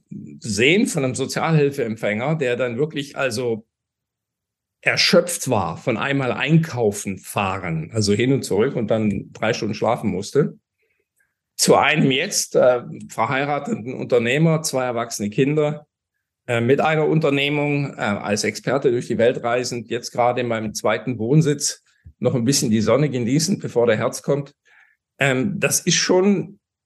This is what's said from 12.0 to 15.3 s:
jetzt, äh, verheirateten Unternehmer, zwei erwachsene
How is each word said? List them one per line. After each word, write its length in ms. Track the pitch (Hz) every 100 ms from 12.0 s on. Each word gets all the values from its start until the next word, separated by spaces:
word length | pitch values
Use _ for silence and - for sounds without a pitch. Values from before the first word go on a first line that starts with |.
| 139
jetzt, 440 | 131 185 - - -
äh, 280 | 135 123 120 - 107
verheirateten 840 | - 113 135 143 143 143 - 110 127
Unternehmer, 680 | 127 127 117 135 165 156
zwei 220 | 160 135
erwachsene 480 | 127 117 117 - 104